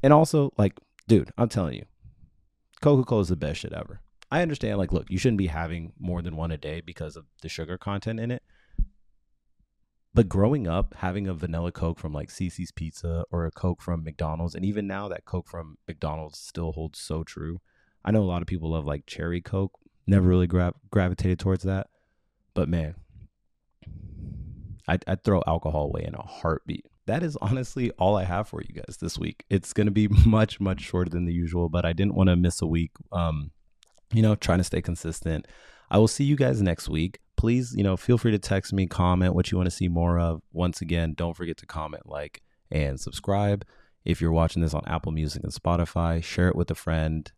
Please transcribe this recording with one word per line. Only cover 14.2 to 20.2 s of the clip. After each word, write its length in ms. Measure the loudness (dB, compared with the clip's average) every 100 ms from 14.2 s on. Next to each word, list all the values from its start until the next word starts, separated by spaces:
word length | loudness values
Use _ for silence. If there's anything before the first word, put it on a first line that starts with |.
| -4 -2 -4
and 100 | -4
even 220 | -4 -2 -4
now 220 | -6 -8
that 160 | -10
Coke 240 | -6 -8 -6
from 280 | -14 -14 -18 -18
McDonald's 520 | -8 -6 -6 -8 -14
still 340 | -14 -6 -6
holds 260 | -4 -8 -10
so 260 | -8 -6
true. 360 | -6 -8 -8 -10 _ _ _ _
I 60 | 0
know 120 | 2
a 20 |
lot 180 | 2 -2
of 60 | -4
people 220 | -4 -2
love, 160 | -2 -2
like, 200 | -6 -8
cherry 340 | -8 -4 -4
Coke. 380 | -4 -4 -4 _ _ _ 4
Never 200 | 6